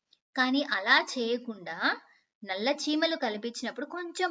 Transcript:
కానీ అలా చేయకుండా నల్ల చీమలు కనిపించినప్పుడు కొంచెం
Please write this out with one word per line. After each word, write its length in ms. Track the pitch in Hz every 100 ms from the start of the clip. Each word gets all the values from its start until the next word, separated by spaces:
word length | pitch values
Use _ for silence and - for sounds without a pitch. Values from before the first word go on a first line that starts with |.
| _ _ _ -
కానీ 240 | 254 269 285 202
అలా 200 | 202 277 349
చేయకుండా 640 | 262 226 240 240 208 175 165 240 480 - _ _ _
నల్ల 260 | 202 190 233
చీమలు 460 | 294 302 302 330 320
కనిపించినప్పుడు 680 | 247 214 233 233 226 - 269
కొంచెం 440 | 349 349 330 359